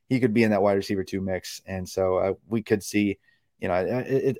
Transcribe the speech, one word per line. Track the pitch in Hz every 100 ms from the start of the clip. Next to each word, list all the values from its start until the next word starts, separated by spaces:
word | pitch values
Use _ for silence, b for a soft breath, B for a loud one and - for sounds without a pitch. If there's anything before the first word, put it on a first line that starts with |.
| -
he | 131
could | 120
be | 107
in | 110
that | 104
wide | 101
receiver | 98 98 101
two | 92 98
mix. | 95 92 - -
And | - 95 92
so, | - 95 92
uh, | 92 92 -
we | 113
could | - 107
see, | - 107 104 98 _ _ _ _
you | 95
know, |
I, | 90
it, | 90 123 - 135 131 127